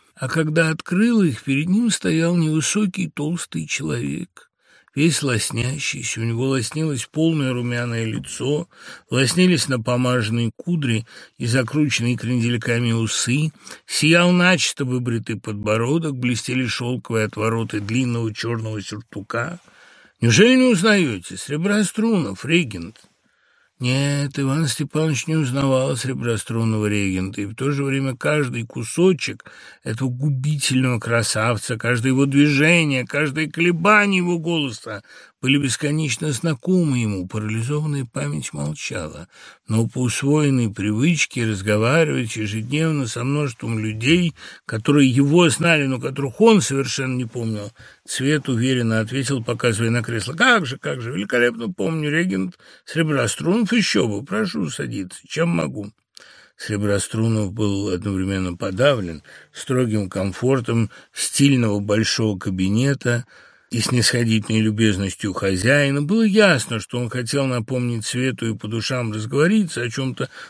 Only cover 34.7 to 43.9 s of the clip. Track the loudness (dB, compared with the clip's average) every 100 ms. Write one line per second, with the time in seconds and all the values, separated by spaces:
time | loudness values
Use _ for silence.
34.7 | -6 -10 -12 -14 -20 -20 _ 2 2 2
35.7 | -2 -2 -2 -2 -4 -4 -2 -2 -4 0
36.7 | 2 2 2 0 -2 -6 -6 -4 -4 -2
37.7 | -2 -2 -4 -6 -6 -6 -6 -8 -6 -6
38.7 | -6 -8 -8 -8 -12 -18 -20 -20 -16 -2
39.7 | 0 0 0 -2 -2 0 2 2 2 0
40.7 | -2 -2 2 2 2 -2 -2 -2 -2 0
41.7 | 2 4 4 2 0 -4 -4 -4 -4 -2
42.7 | 0 0 0 -2 -4 -2 -2 -2 -6 -4
43.7 | -4 -4